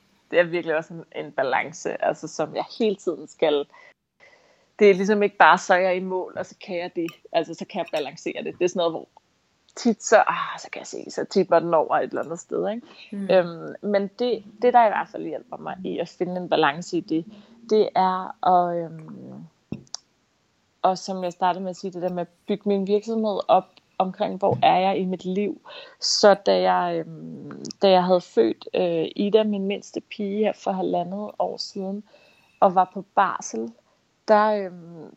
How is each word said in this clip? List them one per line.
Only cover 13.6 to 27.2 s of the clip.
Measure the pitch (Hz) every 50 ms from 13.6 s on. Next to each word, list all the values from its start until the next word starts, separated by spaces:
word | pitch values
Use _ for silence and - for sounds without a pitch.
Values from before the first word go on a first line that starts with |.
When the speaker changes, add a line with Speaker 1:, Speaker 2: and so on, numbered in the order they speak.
| 160 147 - -
Speaker 1:
men | - 208 202 196 202 190 - -
det, | 247 247 220 - - - - -
det, | 247 247
der | 240 240 233
i | 202
hvert | - - 165 -
fald | - - 165
hjælper | 165 147 - - - -
mig | - 160 160 - 185 185
i | 185 175 -
at | 175 -
finde | - - 180 170 180 180
en | 180 151
balance | 160 151 156 143 143 170 175 - 185
i | 165
det, | - - 160 165 165 - - - - _ - _ - -
det | 220 214 196 - -
er | - 185 185 185 185 185 - - - -
at, | - 185 180 175 175 175 175 165
øhm, | 160 165 160 156 156 - - - 131 131 - 165 160 _ _ _ - - - - _ - - _ _ _ _ _ _ _ _ _ _ _ _ _ _ _ -
og | - 185 190 180
som | - - 190 185 180
jeg | 175
startede | 175 - 190 180 170 185
med | 196 185
at | 175
sige, | - - 190
det | 170 175
der | 175 180
med | 180 175
at | 170 - _ _ _ -
bygge | 202 202 - 202
min | 202 196 190
virksomhed | 190 208 208 - 226 226 220 220 214 190 - - -
op | 170 190 190 _ _ - _ _ _ -
omkring, | 190 190 185 - 208 190 190 185
hvor | 202 190 143 123
er | - 156 170 180
jeg | 185 196 196 165
i | 190
mit | 185 185 170 180
liv. | 185 185 196 208 190 - - _ - - - - - - -
Så | - - - - - 202 190
da | 196 - 196 190 185
jeg, | 185 185 180 180 180 175 170 165
øhm, | 160 165 160 151